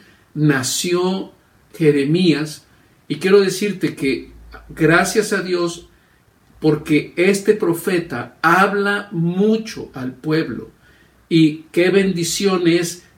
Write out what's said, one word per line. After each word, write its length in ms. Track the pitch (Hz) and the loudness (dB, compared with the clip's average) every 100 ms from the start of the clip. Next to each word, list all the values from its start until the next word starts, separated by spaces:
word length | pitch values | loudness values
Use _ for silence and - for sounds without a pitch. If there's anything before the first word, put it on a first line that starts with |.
| - _ _ | -18 _ _
nació 1000 | 151 151 135 127 - 175 175 185 190 - _ _ _ _ | 0 2 2 -2 -6 -2 0 0 -2 -8 _ _ _ _
Jeremías, 920 | - 156 147 139 170 180 143 151 - _ _ _ _ - | 0 2 2 2 2 2 0 -4 -10 _ _ _ _ -10
y 80 | 143 | -4
quiero 240 | 190 202 | 4 4
decirte 560 | 190 180 208 190 151 - | 4 0 -4 -2 -6 -4
que 360 | 135 120 - - - - - | -4 -4 -8 -20 -20 -20 -18
gracias 640 | - 156 170 185 220 202 | 0 2 4 2 0 0
a 80 | 196 | -2
Dios, 480 | 185 175 170 - - _ _ _ _ _ _ _ | -2 -4 -4 -6 -16 _ _ _ _ _ _ _
porque 540 | 156 151 156 151 - - | 0 0 0 0 0 0
este 380 | 185 196 - | 2 2 2
profeta 800 | 208 175 165 202 180 170 120 123 - | 0 0 -2 -2 -4 -4 -8 -10 -2
habla 640 | 165 180 196 202 202 202 - | 2 4 2 0 -2 -4 -6
mucho 800 | 170 170 185 214 220 - - - | -4 -2 0 2 0 -4 -12 -14
al 180 | 135 127 | -10 -12
pueblo, 560 | 127 156 160 143 110 - _ _ _ _ _ - | -8 -4 -2 -2 -8 -12 _ _ _ _ _ 0
y 340 | 165 156 156 - | 4 4 2 -4
qué 160 | 175 180 | 0 2
bendición 800 | 190 196 170 165 - 196 185 170 | 4 2 0 -4 -2 0 0 2
es 380 | 175 170 - - | 0 -2 -10 -20